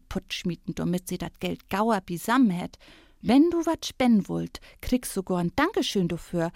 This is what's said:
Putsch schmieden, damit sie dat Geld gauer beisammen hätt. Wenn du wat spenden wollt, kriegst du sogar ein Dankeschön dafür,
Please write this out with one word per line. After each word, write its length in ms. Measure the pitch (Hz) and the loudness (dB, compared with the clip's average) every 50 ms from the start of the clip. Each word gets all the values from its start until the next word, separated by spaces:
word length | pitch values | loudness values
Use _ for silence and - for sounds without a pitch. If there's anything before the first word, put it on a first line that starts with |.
| _ | _
Putsch 280 | - - 185 - - - | -8 -8 -8 -8 -8 -10
schmieden, 380 | - - 180 165 - _ - 160 | -6 -6 -6 -6 -6 _ -10 -6
damit 360 | - 160 170 175 180 - - | -4 -4 -2 -2 -4 -6 -8
sie 80 | 185 | -8
dat 240 | 175 175 160 - - | -8 -8 -10 -10 -8
Geld 280 | 190 180 170 - - - | -8 -8 -8 -8 -8 -4
gauer 300 | 196 190 214 233 220 190 | -2 0 2 2 0 0
beisammen 520 | - - 175 165 - 220 233 269 254 202 | -2 -4 -8 -6 -2 2 4 4 4 4
hätt. 260 | 175 175 175 - - - _ - - - - _ _ _ | 2 0 -4 -8 -10 -14 _ -20 -20 -20 -20 _ _ _
Wenn 280 | - 202 240 277 320 349 | 2 4 6 6 6 6
du 160 | 339 339 320 | 4 0 0
wat 200 | 339 320 - - | 0 -2 -2 -6
spenden 440 | - - - - 240 226 202 160 - | -8 -2 0 2 4 4 4 2 0
wollt, 320 | 170 165 170 - - - - - - _ | -4 -6 -6 -8 -10 -16 -20 -20 -20 _
kriegst 320 | - - 254 254 - - | -4 -2 -2 -2 -2 -4
du 40 | - | -6
sogar 240 | 196 185 - 185 175 | -6 -4 -2 -2 0
ein 120 | 175 175 - | 0 0 0
Dankeschön 500 | - 294 392 - 370 262 - - 202 175 | 0 0 0 0 -2 -2 -2 0 0 0
dafür, 460 | 165 175 160 - - 175 170 165 170 - | 0 -2 -6 -8 -6 -4 -2 -2 -4 -6